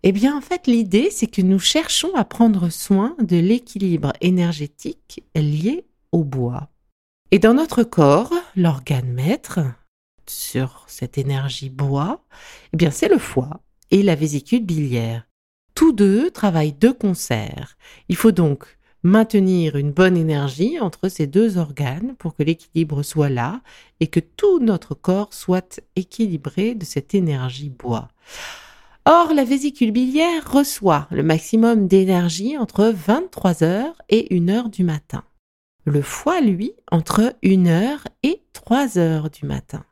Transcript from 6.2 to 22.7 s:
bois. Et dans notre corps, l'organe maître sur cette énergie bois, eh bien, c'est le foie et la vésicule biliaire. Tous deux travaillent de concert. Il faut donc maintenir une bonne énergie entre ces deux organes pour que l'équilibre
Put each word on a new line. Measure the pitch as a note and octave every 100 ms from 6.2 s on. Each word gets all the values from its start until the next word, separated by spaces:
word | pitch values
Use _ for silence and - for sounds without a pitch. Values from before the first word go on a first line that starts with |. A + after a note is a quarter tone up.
bois. | D3 C3+ A#2+ B2 D3 _ _ _ _ _ _
Et | G3
dans | A3
notre | B3+ D#4+ -
corps, | A#3 - C#3+ D3 B3 F4 F4 F#3+
l'organe | E3+ C3+ - C3+ B2+
maître | B2 D3 - - - C#3 A#2 _ _ _ _ -
sur | - - C3 C3 - _
cette | - B2+ -
énergie | C3+ C3+ C3+ - C3+
bois, | C3 C#3 C#3 E3 D#4 _ - - - _
eh | D#3+
bien, | E3
c'est | - -
le | E4+
foie | - C3 C3 D#3 _ _ _
et | F#3+
la | G3+ D#3
vésicule | D#3 C#3+ - A#3+
biliaire. | G3+ D#3 C#3+ A#2+ A2+ A2+ - _ _ _ _
Tous | - D#4+
deux | A3 G3+ G3+ E4+
travaillent | - G#3 E3 D3+
de | C#3+ A#3
concert. | C4 G3+ F3 - A2 G#2 D2 C3+ _ - - -
Il | F3
faut | A3+
donc | F3+ D#3+ C#3 - _ _ _
maintenir | F3 G#3+ A3 G#3+ F#3+ F3+ D#3+ C#3+
une | C#3+
bonne | C#3+ F#3 F3
énergie | D#3+ D3 C#3 C3 G#3 E4
entre | G3 - G3
ces | - C#3+
deux | E3+ A3+ F3+
organes | D3+ C#3 C#3 D3 A#3+ B3+
pour | E3
que | -
l'équilibre | D3+ E3 _